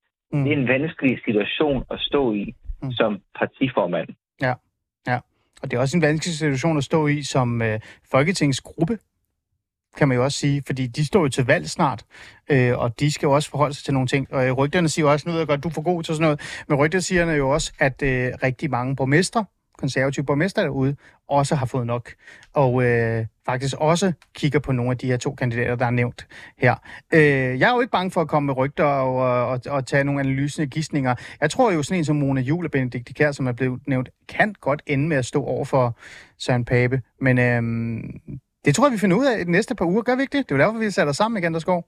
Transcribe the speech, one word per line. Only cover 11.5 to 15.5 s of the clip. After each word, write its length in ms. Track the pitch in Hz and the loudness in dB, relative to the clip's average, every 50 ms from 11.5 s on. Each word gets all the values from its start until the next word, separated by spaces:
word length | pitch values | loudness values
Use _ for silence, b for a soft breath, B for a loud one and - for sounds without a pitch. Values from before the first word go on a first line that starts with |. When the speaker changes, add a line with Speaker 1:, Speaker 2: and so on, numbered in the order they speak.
| 151 180 156 | 2 2 0
Speaker 1:
snart, 380 | 165 - - 170 139 113 107 - B B B B B B B B - | -4 -2 0 0 0 0 -4 -10 B B B B B B B B 0
øh, 260 | 147 131 123 120 123 - | 2 4 4 2 2 0
og 200 | - 117 113 - | -2 -4 -2 0
de 120 | 143 151 | -2 -2
skal 160 | 151 - - 151 | 0 0 0 2
jo 60 | 135 | 2
også 160 | 147 151 - | 2 2 -2
forholde 240 | - 139 147 135 143 | -2 -2 -2 -2 -2
sig 100 | - - | -6 -4
til 80 | - 139 | -2 0
nogle 140 | 131 131 123 | 0 0 0
ting. 260 | - 139 131 - - | 0 -2 -2 -2 -2
Og, 140 | 139 127 131 | 0 0 0
øh, 40 | 131 | 2
rygterne 360 | 127 139 147 - 185 175 151 | 0 0 0 2 0 0 2
siger 160 | - - 151 | 2 2 4
jo 60 | 143 | 4
også, 120 | 147 151 - 175 | 2 2 0 -2
"Nu 20 | |
ved 80 | 165 165 | -2 -2
jeg 80 | 160 | 0
godt, 160 | 143 | 0